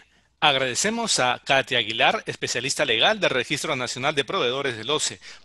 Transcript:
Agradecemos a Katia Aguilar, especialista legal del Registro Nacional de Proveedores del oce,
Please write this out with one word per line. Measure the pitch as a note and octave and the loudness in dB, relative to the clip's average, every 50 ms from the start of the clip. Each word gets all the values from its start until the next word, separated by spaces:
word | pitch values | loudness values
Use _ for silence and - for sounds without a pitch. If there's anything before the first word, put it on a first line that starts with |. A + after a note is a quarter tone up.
| - _ _ _ _ _ _ _ | -12 _ _ _ _ _ _ _
Agradecemos | D#3+ D3+ C#3 C3+ C3+ B2+ A#2+ - - G3+ A3+ A#3 A#3 G3+ - - | 2 2 4 4 0 0 0 0 -2 -2 -2 -2 -2 -2 0 2
a | B2+ B2 A#2+ A#2 - | 2 2 2 -2 0
Katia | - C#3 C3+ B2 - C3 A#2+ | 2 2 2 2 2 0 0
Aguilar, | A2 G#2 A2 A#2 C3 D#3+ G3+ G#3+ - | 0 -2 0 2 2 4 4 2 -2
especialista | - B2 - - C3 - B2+ A#2+ C#3 - - D#3 | -2 -6 -6 -6 -4 -4 -4 -4 -4 -2 -2 0
legal | C3 A2+ A2+ C3+ F#3+ A3 G#3 | 2 2 4 4 2 2 2
del | F3+ D3 | 0 2
Registro | C3+ B2 A#2+ - D3+ C3+ - E3 D3 | 2 0 0 -2 -4 -4 -2 -4 -2
Nacional | B2+ B2+ A#2 - B2+ B2+ D3 D#3 | -2 -4 -6 -6 -2 -2 -2 0
de | C#3+ - | 0 -2
Proveedores | - F#3+ F#3+ C#3+ A#2+ B2+ C#3 C#3 C#3 A#2 A2 | -2 -2 0 0 0 0 0 -2 -4 -4 -4
del | A2 B2 | -4 -4
oce, | D3+ C#3+ - - A2 - - - - - | -2 -2 -2 -4 -6 -10 -16 -20 -20 -20